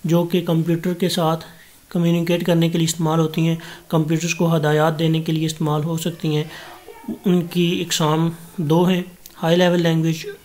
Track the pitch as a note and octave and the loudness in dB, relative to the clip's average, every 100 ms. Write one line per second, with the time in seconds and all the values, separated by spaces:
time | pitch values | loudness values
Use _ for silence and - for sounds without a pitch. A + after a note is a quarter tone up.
0 | E3 E3+ E3+ F#3 E3+ E3 E3 E3 F#3 F3 | 2 0 2 -2 0 0 0 0 -2 -2
1 | E3+ E3+ D#3+ E3 - - - - _ F3+ | -2 0 0 -2 -6 -20 -20 -20 _ 0
2 | E3+ E3+ E3+ E3+ F3 E3+ E3 E3+ D#3+ - | 2 2 2 0 2 2 2 2 0 0
3 | D#3+ D#3+ D#3 D#3 E3 E3 - - - D#3+ | 0 2 0 0 0 -2 -8 -18 -4 -2
4 | D#3 D#3+ E3+ - E3+ E3 D3+ D3+ D#3 D#3 | 0 0 -2 -2 0 2 2 2 2 2
5 | E3 D#3+ D#3+ D#3+ D#3+ D#3 D3+ D3+ D#3+ E3 | 0 0 0 -2 -2 -2 -2 -2 -2 -4
6 | E3+ E3 D#3+ D3+ D#3 - - - - - | -6 -4 -2 -2 -4 -10 -18 -20 -20 -16
7 | - - G3+ F3+ E3+ F3 E3+ F3+ E3+ - | -12 -4 0 0 0 0 0 0 -4 0
8 | D#3 D#3 E3 E3 - - D3 D#3+ F3+ F3+ | 0 2 0 -4 -14 -6 0 2 4 0
9 | F3+ - - - E3 F3 F3+ F3 E3+ D#3+ | -4 -14 -20 -6 0 4 4 4 2 2
10 | D#3+ D#3+ - - | 0 -2 -8 -14